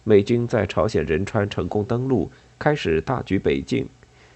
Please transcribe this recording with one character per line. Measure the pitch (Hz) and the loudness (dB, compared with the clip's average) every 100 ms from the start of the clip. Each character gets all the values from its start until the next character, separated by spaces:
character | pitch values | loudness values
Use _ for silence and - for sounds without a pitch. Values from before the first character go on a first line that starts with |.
美 | - 104 | 4 4
军 | 101 120 120 | 4 0 0
在 | 117 101 | 0 0
朝 | - 87 | 0 0
鲜 | 82 78 | 0 0
仁 | 80 98 | -2 0
川 | 110 101 | -2 -2
成 | - 87 | -2 -4
功 | 107 | -2
登 | 104 117 131 | -2 -2 0
陆， | 120 71 - - - | 0 -2 -8 -20 -4
开 | 151 147 | -2 0
始 | - 78 | 0 0
大 | 104 123 | 0 -4
举 | 62 95 | -2 0
北 | 92 69 | 0 0
进， | - 123 - - - - - | 0 -4 -4 -12 -20 -20 -20